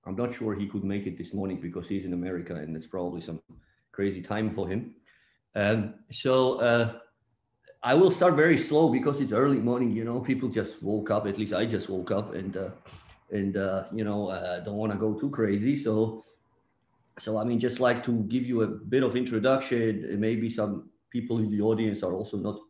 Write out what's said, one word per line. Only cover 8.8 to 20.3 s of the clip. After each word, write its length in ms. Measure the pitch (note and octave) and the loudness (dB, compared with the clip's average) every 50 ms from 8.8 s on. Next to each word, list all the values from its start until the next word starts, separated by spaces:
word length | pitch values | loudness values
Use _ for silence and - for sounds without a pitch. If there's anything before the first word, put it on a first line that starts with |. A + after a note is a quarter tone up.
| E3 D3+ | 6 6
because 320 | A#2+ B2+ - D3 C#3 C#3+ | 4 4 2 2 0 0
it's 100 | C#3 G#2+ | -2 0
early 260 | G#2+ A2 C3+ C#3+ C#3 A#2+ | 2 4 4 4 4 2
morning, 340 | G#2+ A#2+ B2 B2 B2+ A#2 | 2 0 0 2 2 0
you 120 | G#2 A2+ A2+ | 0 0 -2
know, 160 | A#2 A#2+ B2 | -2 -2 -2
people 300 | A#2+ C3 C3+ C3 B2+ A#2+ | 0 0 -2 0 0 -2
just 340 | A2+ A2 G2 - - - - | -2 -2 -2 -2 -6 -8 -4
woke 280 | G2 G#2 G#2+ G#2 - | -2 -2 -2 0 0
up, 160 | G#2+ G#2 G#2 G2+ | 0 0 0 -2
at 100 | G2 G#2 | -2 -2
least 160 | G#2+ G2+ G#2 | -4 -2 0
I 120 | F2+ A2 | 0 0
just 240 | A2+ A2 F#2+ - - | 0 0 -2 -2 -4
woke 220 | F#2+ F#2 F2+ - | -6 -6 -2 -2
up, 240 | G#2 G2 G#2+ G#2+ - | -2 -2 -2 -4 -6
and, 220 | F2 F#2+ F#2+ - F#2 | -6 -6 -6 -6 -6
uh, 120 | F#2+ - - - _ - - - - - - _ _ _ | -6 -8 -8 -14 _ -20 -20 -20 -20 -20 -20 _ _ _
and, 260 | - G#2 G2 G2 F#2+ G2+ | -4 -2 -2 0 0 0
uh, 280 | G2 F#2+ F#2 G2 - - - | 0 0 0 -2 -4 -4 -4
you 100 | A2+ G#2+ | -4 -2
know, 240 | G#2 G#2 G#2 G#2 F#2 | -2 -2 -2 -2 -2
uh, 300 | F#2+ F2+ F2+ F2+ F2+ F2 | -4 -4 -4 -4 -6 -6
don't 160 | F2 G#2+ G2+ | -6 -6 -4
wanna 200 | G#2 A2 A2 G2+ | -2 -2 -2 0
go 180 | G2 A2 A2 G#2 | 0 0 -2 -2
too 160 | G#2+ - C#3+ | -2 -4 -4
crazy. 480 | C#3+ - A2+ G#2 G2 G2+ G#2+ B2+ D3 C#3 | 0 0 0 2 2 2 2 0 0 0
So, 480 | - A2+ G#2+ G#2+ A2 A2+ A2+ - - _ _ _ _ _ _ _ _ _ _ _ _ _ _ _ _ _ _ - | 0 0 2 2 2 0 -2 -10 -16 _ _ _ _ _ _ _ _ _ _ _ _ _ _ _ _ _ _ -14
so, 180 | - G#2 A2 G#2+ | -6 -2 -2 0
I 60 | G#2+ | 0
mean, 160 | A#2+ A#2+ A#2 | 0 0 0
just 200 | A#2 B2 A#2 - | 0 0 0 2
like 240 | B2+ B2 A#2+ A#2 - | 4 4 4 2 0
to 80 | - A#2+ A2+ G#2+ | 0 0 0 0
give 220 | G2+ A#2 C3 B2 | 0 0 -2 -2
you 180 | A#2+ B2 A2+ A2 | 0 2 2 2
a 40 | G2+ | 0
bit 360 | - - - - A#2+ C3 C3 | -2 -8 -6 0 2 2 2
of 120 | A#2+ - | 2 2
introduction, 880 | B2 B2+ B2 A#2+ A2 G#2 C3 C3+ C3+ C3 - B2+ A#2 A2+ A2 G#2+ G2+ A2 | 0 -2 0 -2 2 4 4 4 2 2 0 0 2 2 2 0 -2 -4
and 160 | - F#2+ G2+ | -4 -2 0
maybe 300 | G#2+ A2 | 0 0